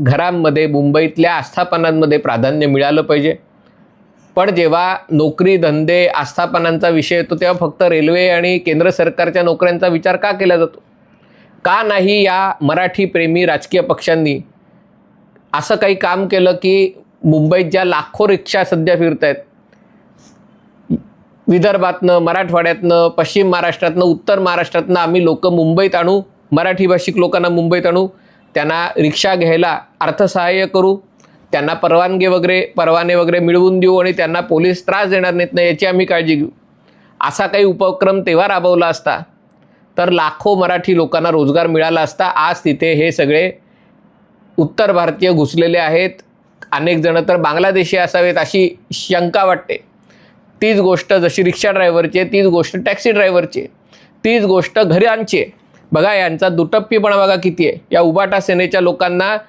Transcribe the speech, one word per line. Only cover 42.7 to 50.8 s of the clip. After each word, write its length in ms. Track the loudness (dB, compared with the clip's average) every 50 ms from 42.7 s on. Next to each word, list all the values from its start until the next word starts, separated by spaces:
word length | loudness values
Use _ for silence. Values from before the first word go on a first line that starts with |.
| -2 0 0 0 0
हे 160 | 2 0 0 0
सगळे 380 | 0 0 2 2 2 0 0 -4 -10 _ _ _ _ _ _ _ _ _ _ _ _ _ _ _ _ _ _ _ -2
उत्तर 340 | -2 -2 0 0 0 0 2
भारतीय 380 | 0 0 -2 -2 0 0 0 2
घुसलेले 460 | 2 0 0 0 0 0 2 2 0
आहेत, 320 | 0 0 0 0 0 -2 -4 -10 -20 _ _ _ _ _ _ _ -12 -8 -6
अनेक 260 | -4 -2 -2 0 0
जण 200 | 0 0 0 0 0 0
तर 80 | 0
बांगलादेशी 600 | 0 0 0 0 0 0 0 2 0 0 0 0
असावेत 420 | -2 0 0 0 0 0 0 0 0
अशी 300 | -2 -2 0 0 0 0 -2 -6 _ -14 -12
शंका 520 | -12 -6 -2 -2 -2 0 0 0 0 2
वाटते. 320 | 0 0 -2 -4 -8 -10 -10 -12 _ _ _ _ _ _ _ _ _ _ _ _ _ _ _
तीच 180 | -2 0 2
गोष्ट 340 | 2